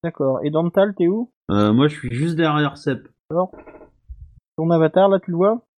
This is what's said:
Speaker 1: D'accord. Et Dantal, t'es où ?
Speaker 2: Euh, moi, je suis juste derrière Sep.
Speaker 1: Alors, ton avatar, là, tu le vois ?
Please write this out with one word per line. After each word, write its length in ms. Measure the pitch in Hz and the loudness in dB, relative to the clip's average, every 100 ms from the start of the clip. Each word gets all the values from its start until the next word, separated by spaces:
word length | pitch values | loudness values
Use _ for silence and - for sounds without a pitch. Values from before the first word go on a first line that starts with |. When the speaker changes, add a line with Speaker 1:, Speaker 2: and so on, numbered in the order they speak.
Speaker 1:
D'accord. 360 | 170 - 135 131 | -10 -4 -2 -2
Et 80 | 147 | -2
Dantal, 420 | 156 170 196 202 196 | -2 0 2 0 2
t'es 120 | 175 | 0
où ? 260 | 214 240 _ - | 0 -6 _ -2
Speaker 2:
Euh, 220 | 101 104 | 2 4
moi, 140 | 113 147 | 4 2
je 60 | 151 | -2
suis 140 | 123 | -8
juste 220 | 120 165 160 | -4 -4 -2
derrière 420 | 160 151 147 - | 0 0 -2 -4
Sep. 300 | 147 127 - _ _ | -6 -6 -10 _ _
Speaker 1:
Alors, 220 | 165 185 - - - - _ _ - - - _ - | -4 -4 -8 -20 -20 -20 _ _ -20 -20 -20 _ -4
ton 120 | 160 | 0
avatar, 400 | 165 160 180 196 | 2 2 4 4
là, 100 | 190 | 2
tu 120 | - | -2
le 60 | 170 | 0
vois ? 280 | 196 233 _ | 0 0 _